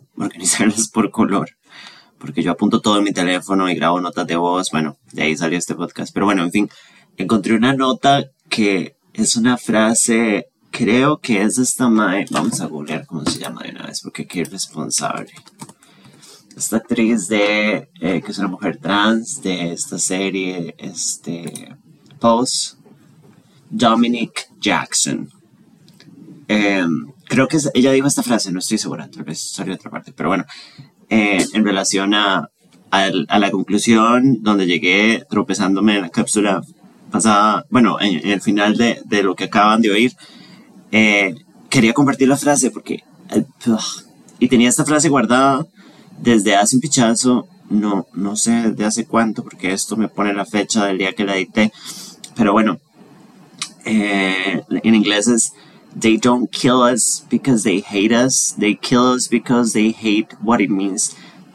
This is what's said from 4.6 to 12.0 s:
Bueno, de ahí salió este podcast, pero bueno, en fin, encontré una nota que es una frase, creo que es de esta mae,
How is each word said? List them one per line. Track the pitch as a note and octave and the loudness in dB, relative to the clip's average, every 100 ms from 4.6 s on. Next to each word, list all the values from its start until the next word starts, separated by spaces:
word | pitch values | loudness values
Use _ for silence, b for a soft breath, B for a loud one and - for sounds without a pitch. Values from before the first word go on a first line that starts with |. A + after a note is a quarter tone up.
| F2 | -2
Bueno, | D#2 D#2 - _ | -4 -4 -8 _
de | D#2 | -4
ahí | D#2 D#2 | -4 -2
salió | D#2+ F2 | -2 -2
este | - D#2 | -4 -6
podcast, | E2 - - | -8 -10 -8
pero | - G2 | -2 0
bueno, | G2 | 0
en | E2+ | 0
fin, | G#2 G2+ b b b b - | -2 -4 b b b b -8
encontré | F#2 G#2+ F2+ | -2 0 2
una | A2+ B2 | 2 2
nota | C3+ C3 A#2+ C#3 C#3+ C#3 _ - | 2 0 0 2 2 0 _ -6
que | - G#2 F#2+ - _ _ | 0 0 0 -4 _ _
es | - G#2+ A#2 | -4 -2 2
una | A#2+ B2 | 0 0
frase, | - A2 A2 A#2 - A2+ A2+ G2+ - _ _ | 0 0 2 2 2 2 2 -2 -4 _ _
creo | - A2+ B2 C#3+ D3+ | -4 2 2 2 0
que | - G2+ | -2 0
es | G#2+ B2+ | 0 0
de | |
esta | B2+ - B2+ | -2 0 2
mae, | G#2+ | 2